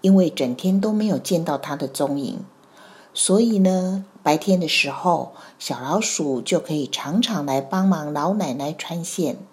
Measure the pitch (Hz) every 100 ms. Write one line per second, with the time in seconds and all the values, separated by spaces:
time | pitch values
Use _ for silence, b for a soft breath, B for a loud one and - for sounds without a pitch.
0 | 190 190 175 - 131 123 185 190 196 214
1 | 214 160 - 175 160 139 - 143 139 -
2 | 139 143 127 - - _ B B B B
3 | B - - 196 233 208 185 185 185 190
4 | - - 151 156 196 185 160 - 143 135
5 | 180 160 123 B B B - 123 131 180
6 | 214 - 151 127 113 - - 151 131 -
7 | - 180 226 190 143 135 135 190 190 170
8 | 147 147 160 208 165 123 139 160 - 170
9 | 165 - 156 - -